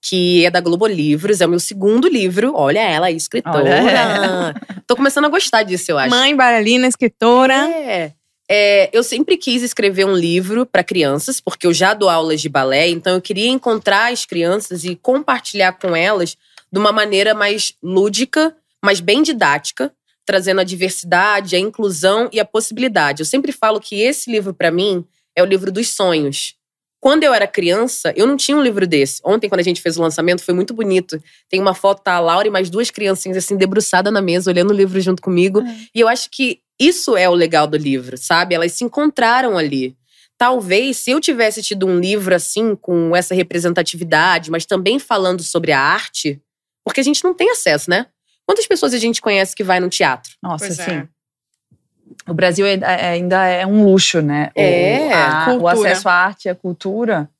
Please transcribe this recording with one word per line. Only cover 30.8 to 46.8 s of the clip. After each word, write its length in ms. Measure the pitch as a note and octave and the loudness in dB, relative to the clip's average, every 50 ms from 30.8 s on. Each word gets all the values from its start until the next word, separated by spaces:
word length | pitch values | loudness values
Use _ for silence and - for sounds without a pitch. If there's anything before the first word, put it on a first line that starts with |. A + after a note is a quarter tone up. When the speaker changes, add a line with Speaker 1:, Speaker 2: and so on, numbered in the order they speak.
| A3+ G3 F#3 F#3 F3+ _ F3 D#3 D#3 _ _ _ _ _ | -4 0 0 0 -2 _ -10 -12 -12 _ _ _ _ _
Speaker 1:
Tem 120 | - F#3+ | -6 -2
uma 120 | F#3+ G3 F#3 | 0 0 -2
foto, 300 | F#3 - G3 G3+ G3 _ | 0 0 0 0 0 _
tá 120 | - F3+ | -2 -2
a 60 | F3 | 0
Laura 260 | E3+ E3 E3 F3+ G#3 G#3+ | 0 0 2 2 0 0
e 20 | |
mais 180 | G#3 F#3+ F#3+ F3 | 0 -2 -2 -2
duas 220 | E3+ G#3 A#3+ A#3+ | -2 -4 -4 -4
criancinhas, 480 | - - G#3 G3 G3 F#3 - F#3+ F#3 F#3+ | -4 -6 -2 -2 -2 -2 -4 -6 -6 -6
assim, 180 | F3+ - G3+ | -4 -4 0
debruçadas 560 | G3 F#3+ F#3 F#3+ G#3 G#3+ - - - - A#3+ A3+ | 0 0 2 2 0 -2 2 0 0 0 2 0
na 80 | G3+ | 0
mesa, 300 | G3 F3+ E3+ F3+ F3+ F#3+ | 0 0 0 0 0 0
olhando 200 | F3+ F3 F3 G3+ | 0 2 2 2
o 60 | G#3 | 4
livro 240 | G3+ G3 F#3+ F#3 F#3+ | 2 2 2 2 -2
junto 220 | F#3 F#3+ F#3 F3+ - | 0 0 -2 -2 -2
comigo. 380 | F#3+ F#3 E3+ F3+ G3 F#3+ G#3 B3+ | -2 0 2 2 2 2 0 -2
Speaker 4:
É. 140 | A#3+ A3+ A3 A3 - _ | -2 -8 -14 -18 -12 _
Speaker 1:
E 60 | A3 | 0
eu 80 | A#3 A3 | 2 2
acho 200 | A#3+ C4 - - | 2 -2 -4 -10
que 280 | - - C4+ B3 - _ _ _ _ _ | -6 -6 -4 -4 -4 _ _ _ _ _
isso 380 | B3+ D#4 F4 - - - A#3+ | 2 2 2 2 -2 0 2
é 120 | F#3+ F#3 F3+ | 2 4 4
o 60 | F3 | 4
legal 320 | F3 E3+ E3 E3 D#3 D3+ | 2 2 2 2 2 2
do 100 | D3 D3+ | 2 0
livro, 400 | D3+ D3+ C#3+ C3+ C3 B2 B2+ B2+ B2+ | -2 -2 -2 -2 -4 -4 -8 -14 -12
sabe? 360 | - - F3 E3 F3+ F#3 F3+ | -4 0 0 0 2 0 0
Elas 180 | E3 E3 F3 - | 0 0 -2 -4
se 120 | - B3 | -4 -8
encontraram 720 | A#3+ - D4 D4 D4+ C#4+ - A#3+ A3+ A#3 B3+ C4 B3 G#3 F3+ | -6 -4 -2 -2 -2 0 2 2 2 2 2 2 0 0 -2
ali. 380 | D#3+ D3 C#3 C3+ C3 B2+ C3 _ _ _ _ _ _ _ _ _ | -2 -2 -2 -4 -6 -6 -8 _ _ _ _ _ _ _ _ _
Talvez, 580 | A#3+ B3 B3+ B3+ G3+ F3+ F#3 - B3 C#4 B3+ - | 0 2 2 0 0 0 0 0 0 0 -4 -4
se 120 | - - | -2 -2
eu 100 | B3+ D#4 | -2 -2
tivesse 420 | D#4 - D4 A#3 A#3 G#3+ G#3+ A3 G#3 | 0 -2 0 0 0 0 0 -4 -8
tido 240 | - G#3+ G3 F#3+ | -8 -6 -4 -2
um 120 | F#3+ F#3 F3 | 0 0 0
livro, 360 | F3 F#3+ G3+ G#3 G3 F#3 F#3 | 0 0 -2 -2 0 0 0
assim, 400 | F3 D#3+ - - G#3 A3+ A3+ G#3 | 0 0 -4 -4 -2 -2 -2 -2
com 380 | G3 _ - F3+ E3+ E3 E3 E3 | -4 _ -2 -2 0 0 2 0
essa 180 | F3 F3+ - F#3 | 0 0 0 -2
representatividade, 1160 | F#3 F#3 F3 - F3 E3 F3 F3 F3+ E3+ - - E3+ F3 E3 D#3 D3+ D#3+ F#3 F3+ E3 E3+ D#3 | -2 -2 -2 -4 -4 -2 -2 -2 -2 -4 -4 -6 -10 -4 0 0 2 2 2 2 0 -2 -4
mas 140 | E3 E3 E3 | -6 -6 -4
também 340 | _ G3+ G3 F#3 G3 A#3 C#4 | _ -4 -2 0 0 -2 -2
falando 440 | C4+ - A#3+ G3+ F#3+ F#3 F3+ F#3 E3 | -2 -2 -2 0 0 0 -2 -2 -6
sobre 300 | - - F3 E3+ D#3+ D3+ | -4 -4 -4 0 2 2
a 80 | C3+ | 2
arte, 600 | C3+ D3 E3+ - - - _ - - D#3 C#3 C#3 _ _ _ _ _ _ _ _ | 4 2 0 0 -2 -8 _ -6 -6 -6 -6 -6 _ _ _ _ _ _ _ _